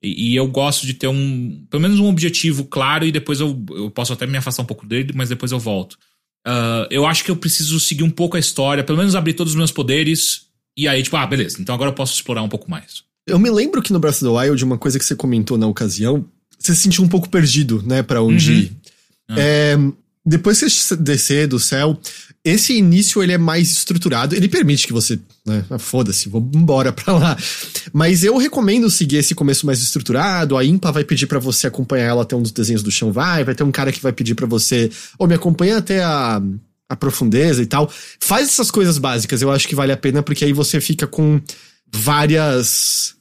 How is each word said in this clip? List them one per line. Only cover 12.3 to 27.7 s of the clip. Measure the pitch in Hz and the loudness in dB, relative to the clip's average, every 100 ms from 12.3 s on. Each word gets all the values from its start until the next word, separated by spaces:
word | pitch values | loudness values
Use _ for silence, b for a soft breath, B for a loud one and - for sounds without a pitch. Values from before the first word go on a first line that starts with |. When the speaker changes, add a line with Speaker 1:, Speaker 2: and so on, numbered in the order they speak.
| 117 | -4
Speaker 1:
um | 110 | -4
pouco | 101 - | -6 -8
mais. | 80 - - _ _ - | -12 -12 -20 _ _ -2
Speaker 2:
Eu | 175 | 2
me | 226 | 4
lembro | 214 277 370 | 2 0 -2
que | - | 0
no | 185 | 0
Breath | 151 139 | 2 0
of | 131 | 0
the | |
Wild, | 117 131 139 | 2 2 2
uma | 127 120 | 0 -2
coisa | 139 135 | -2 -2
que | - | -2
você | - | -2
comentou | 135 117 104 120 | 0 0 0 0
na | 110 | 0
ocasião, | 104 110 92 113 143 - _ _ _ | 0 -4 -2 0 -2 -4 _ _ _
você | - 170 | 0 2
se | |
sentiu | 196 180 | 2 4
um | 185 | 4
pouco | 185 170 | 4 2
perdido, | 190 151 127 139 113 101 | 2 2 2 0 0 0
né, | 131 | 0
pra | 127 123 | 0 2
onde | 113 113 151 | 4 4 6
Speaker 1:
Uhum. | 113 | 4
Speaker 2:
ir. | 95 107 - b b b _ | 2 -4 -20 b b b _
Speaker 1:
Ah. | 110 | 0
Speaker 2:
É, | 143 147 151 147 139 - _ _ 170 | 2 4 4 4 2 0 _ _ 0
depois | 160 190 214 | 2 4 2
que | 302 | 2
você | - - 170 | 0 0 0
descer | 147 143 - 139 151 | 0 0 0 0 2
do | 127 | 0
céu, | - 135 147 156 B B B B | 0 0 0 -2 B B B B
esse | - 202 - 240 | 0 2 2 4
início, | 185 175 208 - | 6 4 4 2
ele | 180 | 2
é | 180 | 2
mais | 165 160 170 | 2 2 0
estruturado, | 170 - 170 175 120 131 175 | 0 -2 -2 0 -2 -2 0
ele | 185 | 2
permite | 359 185 143 - | 2 2 2 0
que | |
você, | 117 - 110 - _ - | -2 -2 -4 -8 _ -4
né, | 107 98 | -4 -4
ah, | 123 | -8
foda-se, | - 127 110 95 101 | -4 -2 -2 -2 -4
vou | 110 123 | -4 0
embora | 151 165 135 131 | 2 4 4 0
pra | 123 - | -2 0
lá. | 180 165 147 B B B | 2 2 0 B B B